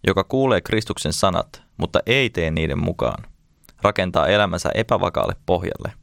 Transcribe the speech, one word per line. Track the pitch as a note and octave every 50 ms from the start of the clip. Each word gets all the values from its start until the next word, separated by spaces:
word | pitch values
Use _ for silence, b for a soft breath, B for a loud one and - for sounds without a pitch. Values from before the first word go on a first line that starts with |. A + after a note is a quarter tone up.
| -
Joka | F#2+ F#2+ G2 F#2+
kuulee | _ - C3 C3+ C3 A2+ F#2
Kristuksen | - - A2+ A2 A2 - - - - D2+
sanat, | F2 - - F#2+ F2+ F2 - - - - _ _ _
mutta | - E2+ - - F2 -
ei | - A#2+ C#3 C3 A2+
tee | - F2+ E2 D#2+
niiden | D#2+ E2 D#2+ D#2 C#2 -
mukaan, | D#2+ F2 F2 - - A#1 - - - - - _ _ _ _ _ _ - _ _
rakentaa | - G2+ G#2 - F#2 F2+ F2 - D2+ D#2
elämänsä | G2+ G#2 G#2 F#2+ E2 - - - -
epävakaalle | - A2+ - A#2 G2 F#2 F2+ - - - - - - _
pohjalle | - F#2 F2 F#2 - - - - - - -